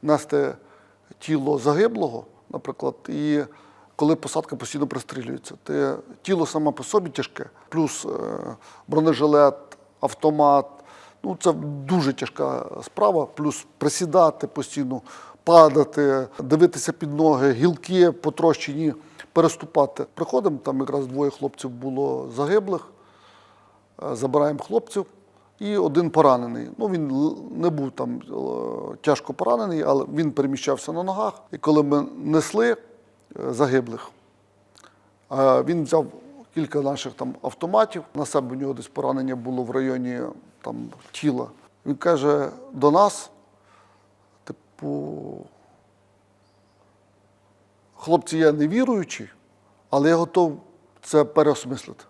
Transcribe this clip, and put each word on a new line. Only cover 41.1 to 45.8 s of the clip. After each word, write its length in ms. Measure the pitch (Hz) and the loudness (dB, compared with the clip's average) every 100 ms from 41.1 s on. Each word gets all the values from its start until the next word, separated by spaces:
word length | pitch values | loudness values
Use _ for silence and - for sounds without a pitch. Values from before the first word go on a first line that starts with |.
тіла. 340 | - 151 127 120 - _ _ - | -6 -2 -2 -6 -12 _ _ -8
Він 80 | |
каже 560 | 139 175 165 143 147 139 - - | -2 0 2 2 2 0 -8 -16
до 180 | - 139 | 0 4
нас: 400 | 156 202 - - _ _ _ _ _ _ _ _ _ _ _ | 6 4 2 -14 _ _ _ _ _ _ _ _ _ _ _
типу: 1000 | - - _ _ 147 143 147 151 - - - _ _ _ | -20 -20 _ _ -8 -8 -8 -12 -12 -14 -18 _ _ _